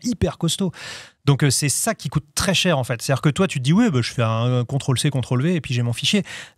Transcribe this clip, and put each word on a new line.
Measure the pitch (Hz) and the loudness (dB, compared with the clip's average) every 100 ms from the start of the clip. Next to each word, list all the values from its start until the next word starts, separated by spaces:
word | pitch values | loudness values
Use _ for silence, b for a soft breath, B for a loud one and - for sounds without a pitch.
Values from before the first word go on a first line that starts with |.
hyper | 247 226 - - | -4 -2 -2 0
costauds. | 165 - 190 B B B B B - | -4 -2 -4 B B B B B 0
Donc, | 139 | 4
euh, | 143 | 4
c'est | - 143 | 2 0
ça | - 226 | 0 -2
qui | - 147 | -4 -4
coûte | 156 - | -6 -4
très | - 196 180 | -4 0 0
cher, | 185 143 | 2 0
en | |
fait. | 123 117 | 0 -4
C'est-à-dire | - 131 | -2 2
que | 156 | 2
toi, | 165 190 | 2 0
tu | 143 | 0
te | |
dis, | 127 | 2
ouais, | 185 240 | 4 6
bah, | 127 | 2
je | - | 0
fais | - | 0
un, | 113 113 123 123 | 0 2 0 0
un | 120 | 0
contrôle | 135 - 120 | -2 0 0
C, | 151 | 0
contrôle | 139 113 123 | -2 -2 0
V, | 160 | 0
et | 175 | -2
puis | - 123 | -2 -2
j'ai | |
mon | 120 | -2
fichier. | 117 - 202 - B B | -2 0 0 -2 B B